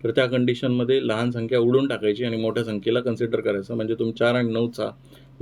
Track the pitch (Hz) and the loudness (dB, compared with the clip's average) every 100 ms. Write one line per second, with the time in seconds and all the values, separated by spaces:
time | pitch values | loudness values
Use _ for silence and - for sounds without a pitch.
0 | 117 123 127 123 123 123 135 123 120 135 | 0 2 2 2 2 0 0 0 2 2
1 | 120 110 120 120 113 127 117 131 139 110 | 2 0 0 -2 0 2 4 4 2 0
2 | 107 104 123 113 113 110 113 104 113 120 | 0 0 -2 -2 -2 -2 -2 -2 0 0
3 | 123 113 117 117 110 101 98 117 110 113 | 0 -2 -2 -2 -2 -4 -4 -6 -4 -2
4 | 113 113 120 123 117 113 117 - 110 - | -2 0 2 2 0 0 -2 -2 -6 -8
5 | - - - - | -20 -20 -20 0